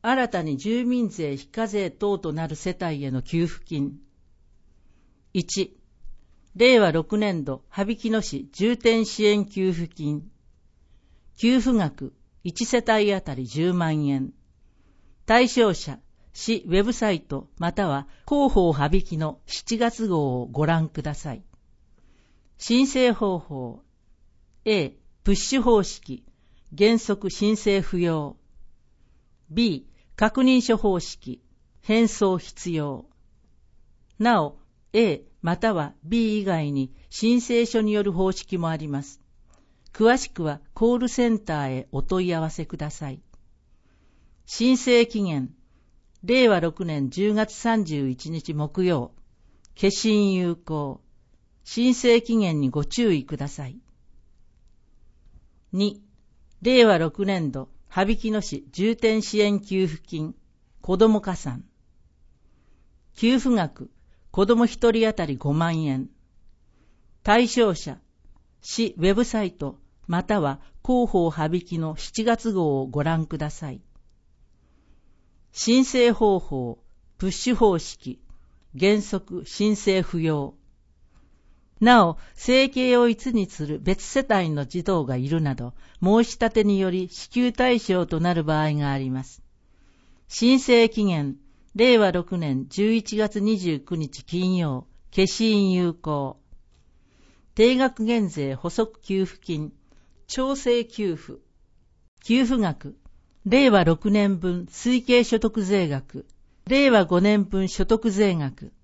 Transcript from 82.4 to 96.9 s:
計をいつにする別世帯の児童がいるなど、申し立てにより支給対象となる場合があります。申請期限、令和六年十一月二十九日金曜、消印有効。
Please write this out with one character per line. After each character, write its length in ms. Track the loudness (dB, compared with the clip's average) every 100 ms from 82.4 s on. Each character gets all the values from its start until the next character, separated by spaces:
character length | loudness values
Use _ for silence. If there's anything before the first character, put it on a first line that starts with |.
| 0 4 4
計 300 | 2 2 4
を 100 | 4
い 80 | 2
つ 160 | -2
に 160 | -2 -2
す 180 | -6 -8
る 140 | -6
別 220 | -2 -4
世 180 | -2 -4
帯 300 | 0 0 0
の 160 | -4 -6
児 180 | -6
童 220 | -2 -2 0
が 100 | -4
い 100 | -2
る 140 | -2
な 140 | -2
ど、 180 | -4 -8 -14 -20 -4
申 220 | 2 4
し 140 | 2 0
立 120 | 0 2
て 80 |
に 140 | 2 2
よ 120 | 0
り 180 | -2 -6
支 220 | -10 -8
給 220 | -2 -2
対 260 | 0 2 2
象 260 | 0 -2
と 160 | 0 -2
な 140 | -2
る 100 | -2
場 180 | 0 0
合 120 | 0
が 180 | -2 -2
あ 60 | -4
り 120 | -4
ま 140 | -8
す。 180 | -10 -18 -20 _ _ _ _ _ _ -20 _
申 300 | 0 4 4
請 320 | 6 6 6
期 140 | 2
限、 340 | 0 0 -4 -6 -16 _ _
令 220 | 2 4 6
和 160 | 4
六 240 | 2 -4 -4
年 320 | -4 -4 -6
十 240 | -2 0
一 240 | 0 -2 -2
月 240 | -2 0
二 180 | 0 0
十 220 | -2 -4
九 160 | -4 -6
日 280 | -6 -10
金 320 | -8 -4 0 0
曜、 300 | -2 -4 -10 -20 -8
消 160 | 0 0 2 2
印 240 | 4 2
有 220 | 2 0
効。 440 | -4 -6 -4 -6 -10 _ -20 _ _ _